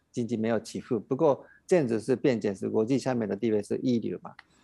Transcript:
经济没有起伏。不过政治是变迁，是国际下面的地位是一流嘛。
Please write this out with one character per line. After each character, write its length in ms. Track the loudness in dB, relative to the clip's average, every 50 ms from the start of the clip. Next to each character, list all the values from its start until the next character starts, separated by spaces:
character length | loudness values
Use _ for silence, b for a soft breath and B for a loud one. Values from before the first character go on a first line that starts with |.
| B _
经 160 | -6 -6 -4
济 80 | -2 -2
没 140 | -2 0 0
有 100 | 0 -2
起 220 | -2 -6 -10 -10
伏。 180 | -6 -4 -4 -4
不 160 | -2 -4 -2
过 300 | 2 4 2 2 2 B B B B B
政 220 | 2 2 4 4
治 140 | 2 0 -2
是 120 | 0 0 -2
变 260 | 2 4 2 2 2
迁， 140 | 0 -2 -2
是 140 | -2 -4 -2
国 140 | 0 0 2
际 160 | 2 0 0
下 140 | 0 0 -2
面 140 | 0 -2
的 100 | -2 -2
地 120 | -2 0 0
位 140 | 0 0 0
是 140 | -2 -4
一 200 | -2 0 0 0 0
流 200 | -2 -4 -8 -8
嘛。 120 | -12 -16 -20 -20 b b b b